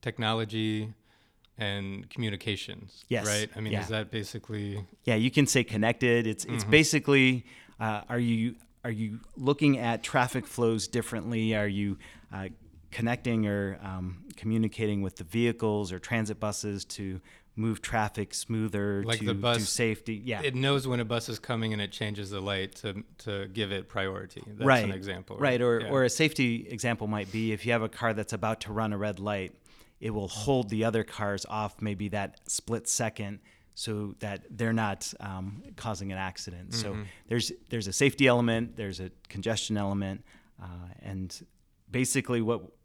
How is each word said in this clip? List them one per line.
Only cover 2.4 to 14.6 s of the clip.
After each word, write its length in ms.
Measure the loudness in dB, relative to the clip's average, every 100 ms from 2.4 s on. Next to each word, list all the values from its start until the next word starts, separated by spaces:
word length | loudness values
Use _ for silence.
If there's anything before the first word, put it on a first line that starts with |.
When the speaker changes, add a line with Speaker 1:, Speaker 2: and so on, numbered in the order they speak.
| -2 -4 -4 -12 -14 -20 -4
Speaker 2:
Yes. 180 | -2 2
Speaker 1:
right? 220 | 0 0 -4
I 40 |
mean, 120 | -2
Speaker 2:
Yeah. 80 | -2
Speaker 1:
is 60 | 0
that 220 | -2 -2
basically 720 | -6 -6 -10 -8 -6 -4 -6 -8 -6
Speaker 2:
Yeah, 100 | 0
you 160 | 2 4
can 160 | 6 6
say 180 | 4
connected. 640 | 2 2 2 4 4 6 4
It's, 180 | -2
it's 180 | -4 -4
Speaker 1:
Mm-hmm. 60 | 8
Speaker 2:
basically, 760 | 8 8 4 6 8 8 6 -2 -20 -20 -4
uh, 220 | -2 -2 -2
are 100 | 0
you, 380 | 2 2 0 -4 -20 _
are 60 | -6
you 300 | -4 -4 -6 -12 -2
looking 420 | 2 6 6 6
at 240 | 2 0
traffic 440 | 0 2 2 0 -6
flows 400 | 2 2 4 0
differently? 680 | -2 -2 -4 -2 0 2
Are 120 | 2 0
you, 320 | 0 -2 -2 -10 -20 -14
uh, 160 | -10 -10 -12 -20 -20 -14
connecting 560 | -4 -2 0 0 0 2
or, 320 | 0 -2 -4
um, 420 | -8 -6 -6 -8 -14 -8
communicating 680 | 0 2